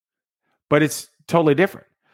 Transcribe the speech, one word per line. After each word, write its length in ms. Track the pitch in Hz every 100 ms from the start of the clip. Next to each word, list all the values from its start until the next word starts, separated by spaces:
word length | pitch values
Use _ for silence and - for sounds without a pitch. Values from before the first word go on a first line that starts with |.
| _ _ _ _ _ _ _
but 120 | 147
it's 240 | 151 - - _ -
totally 300 | 170 156 143
different. 320 | 190 - _ _ _